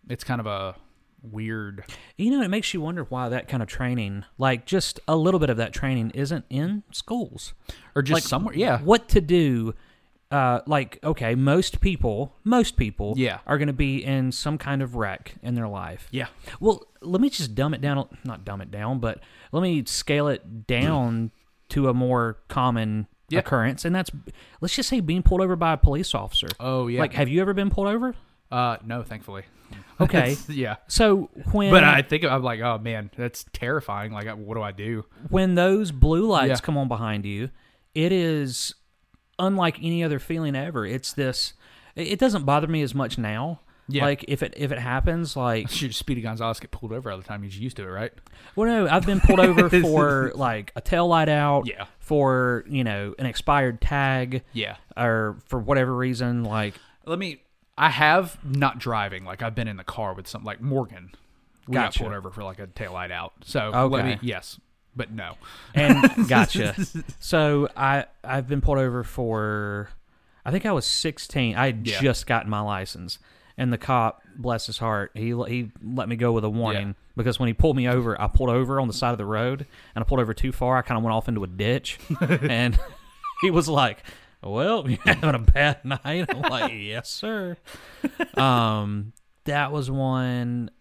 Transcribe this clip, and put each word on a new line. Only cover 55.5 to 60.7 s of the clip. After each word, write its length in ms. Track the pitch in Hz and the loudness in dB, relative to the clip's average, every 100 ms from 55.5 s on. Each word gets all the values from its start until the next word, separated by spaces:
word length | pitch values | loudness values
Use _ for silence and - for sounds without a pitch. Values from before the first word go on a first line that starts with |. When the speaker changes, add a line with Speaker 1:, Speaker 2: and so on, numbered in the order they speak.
| 127 | -6
Speaker 2:
whatever 360 | 117 139 127 127 | 0 2 2 0
reason, 480 | 127 120 123 120 | -2 -2 -2 -2
like 300 | 117 110 104 - _ _ - | -2 -2 -4 -8 _ _ -8
Speaker 1:
Let 120 | 165 | -6
me, 240 | 190 143 _ _ _ - | -6 -10 _ _ _ 2
I 120 | 151 | 2
have 480 | 120 151 170 180 - | 6 6 6 2 -8
not 340 | 143 135 139 120 | -4 0 0 -2
driving. 460 | 123 113 101 92 | -4 -2 -2 -8
Like, 180 | 92 92 | -12 -8
I've 120 | 113 110 | -6 -4
been 100 | 113 | -6
in 100 | 98 | -8
the 80 | |
car 300 | 92 - 104 | -12 -8 -8
with 140 | 95 92 | -8 -12
some, 160 | 110 | -12
like, 160 | 104 101 | -12 -8
Morgan. 500 | 123 | -4